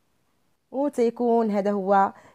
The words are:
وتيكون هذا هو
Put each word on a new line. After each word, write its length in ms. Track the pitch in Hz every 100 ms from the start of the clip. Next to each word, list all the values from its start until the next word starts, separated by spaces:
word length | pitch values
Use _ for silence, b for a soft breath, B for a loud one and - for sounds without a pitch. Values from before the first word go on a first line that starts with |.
| _ _ _ _ _ _ _
وتيكون 800 | 247 285 277 233 233 240 226 220
هذا 200 | 202 196
هو 420 | 202 190 196 196 B B